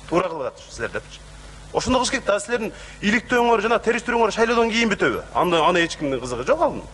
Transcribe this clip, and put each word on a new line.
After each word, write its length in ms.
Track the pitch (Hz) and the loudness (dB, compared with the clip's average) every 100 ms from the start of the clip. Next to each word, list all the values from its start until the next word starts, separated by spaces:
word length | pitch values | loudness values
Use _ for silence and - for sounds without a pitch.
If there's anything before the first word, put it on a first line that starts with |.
| - | -2
Туура 200 | 170 185 | 0 0
кылып 180 | 160 120 | -4 -8
атат 160 | - - | -10 -14
силер 180 | 117 110 | -8 -6
депчи. 300 | 110 - - - - - - - | -6 -10 -16 -20 -20 -20 -20 -8
Ошондой 260 | - 220 254 | -4 0 0
кылыш 120 | 254 | 0
керек 140 | 269 - | -2 0
да. 140 | 202 | -2
Силердин 320 | 214 240 208 - - - | -2 -4 -4 -8 -16 -4
иликтөөңөр 600 | 202 226 - 247 240 226 | 0 0 2 2 4 4
жана 180 | 214 226 | 2 0
терс 240 | 220 240 | 2 0
шайлоодон 680 | 247 233 220 214 226 233 226 | 0 2 2 2 2 2 2
кийин 180 | 226 226 | 2 2
бүтөбү? 340 | 196 156 95 - 123 | 2 0 0 -2 0
Аны, 200 | 175 170 | 2 4
аны 260 | 156 180 165 | 4 4 2
эч 120 | - | -2
кимдин 240 | 143 127 | -4 -4
кызыгы 240 | 120 120 - | -4 -4 0
жок 140 | 311 | 2
анын. 200 | 294 - - | 2 -2 -10